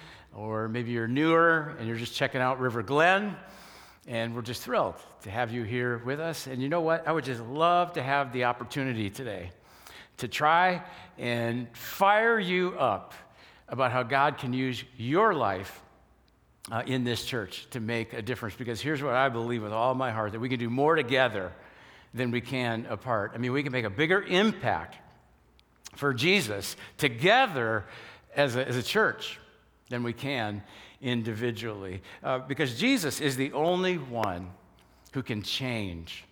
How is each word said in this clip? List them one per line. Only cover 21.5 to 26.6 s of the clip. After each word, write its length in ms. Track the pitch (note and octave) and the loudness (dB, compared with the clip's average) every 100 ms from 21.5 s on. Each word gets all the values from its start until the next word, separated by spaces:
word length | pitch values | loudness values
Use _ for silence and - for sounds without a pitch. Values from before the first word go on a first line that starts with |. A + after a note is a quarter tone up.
| - - - - - - | -10 -20 -20 -20 -20 -12
than 200 | A#2 B2 | -4 -2
we 100 | A#2+ | -2
can 460 | A#2+ C3 B2 A2+ A#2+ | -2 -2 0 -2 -4
apart. 440 | G#2+ C3 A2 G#2 A2+ | -6 -2 0 0 -2
I 20 | |
mean, 140 | B2 | -2
we 100 | C#3 | 0
can 100 | C#3+ | 0
make 140 | B2+ A2 | -2 -2
a 40 | |
bigger 320 | F#2+ D#3+ G3 | 2 4 4
impact 760 | F#3 F3+ A3 - A#2+ E2 E2 - - - _ _ _ _ _ _ - - | 4 4 4 2 0 0 -2 -14 -20 -20 _ _ _ _ _ _ -18 -4
for 160 | C#3+ | -2
Jesus 640 | A#2+ D#3+ G3+ A2+ G2+ | 2 4 4 2 -4